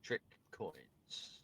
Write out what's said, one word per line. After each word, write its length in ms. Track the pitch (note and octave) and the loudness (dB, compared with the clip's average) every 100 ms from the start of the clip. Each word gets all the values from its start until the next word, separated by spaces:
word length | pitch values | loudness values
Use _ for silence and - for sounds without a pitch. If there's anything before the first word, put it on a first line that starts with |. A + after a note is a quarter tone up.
Trick 180 | - A#2 - - - | 4 2 2 -20 -14
coins. 880 | - G2 C#2+ - - - - - - | -2 0 -2 -14 -18 -8 -6 -6 -10